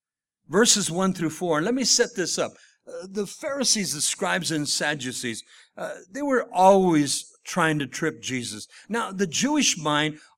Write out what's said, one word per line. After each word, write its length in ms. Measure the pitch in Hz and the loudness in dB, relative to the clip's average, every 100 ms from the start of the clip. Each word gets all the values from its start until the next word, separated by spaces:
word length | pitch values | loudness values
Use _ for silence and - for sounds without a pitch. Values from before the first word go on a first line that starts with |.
| _ _ _ _ - | _ _ _ _ -2
verses 420 | 175 240 208 165 | 2 4 4 0
one 220 | 170 190 | 0 0
through 180 | 185 160 | 0 -4
four. 280 | - 180 151 | -2 0 0
And 60 | 190 | 0
let 80 | |
me 100 | 262 | 0
set 300 | 240 - 226 - | 2 2 2 -2
this 220 | 160 - | -4 -2
up. 140 | 117 - - _ - | -4 -6 -20 _ -16
Uh, 200 | 170 190 | -14 -10
the 160 | 196 196 | -8 -8
Pharisees, 640 | - 302 277 240 208 160 | -8 -8 -4 0 0 -2
the 80 | 147 | -4
scribes, 500 | - - 190 196 143 | -4 -2 -2 -2 -2
and 180 | 156 143 | -4 -2
Sadducees, 720 | - 151 151 123 117 123 110 - - - - | -2 -2 -4 -6 -6 -8 -8 -12 -20 -20 -12
uh, 180 | 170 - - | -10 -12 -12
they 120 | 262 | -6
were 260 | 285 254 - | 0 0 0
always 760 | 180 190 196 185 156 139 - - _ | 6 8 8 6 4 2 -2 -8 _
trying 340 | - 185 160 151 | -6 0 2 2
to 60 | 135 | -4
trip 360 | - 160 139 | -4 -4 -4
Jesus. 440 | 107 127 113 104 - - - | -6 -6 -6 -10 -14 -18 -8
Now, 220 | 226 190 | -6 -4
the 160 | 190 190 | -2 -2
Jewish 500 | - 262 302 - 165 | 0 0 2 0 0
mind 420 | 151 147 151 151 - | 0 2 0 -4 -16